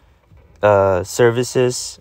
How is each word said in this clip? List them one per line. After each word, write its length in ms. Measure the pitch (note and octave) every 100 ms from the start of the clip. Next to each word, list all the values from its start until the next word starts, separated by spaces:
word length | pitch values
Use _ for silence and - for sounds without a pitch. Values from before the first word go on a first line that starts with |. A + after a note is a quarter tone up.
| _ _ _ _ _ _
uh, 400 | G#2 G2+ G2 F#2
services, 960 | F#2+ - A#2+ A#2 B2 C3+ B2+ B2 - -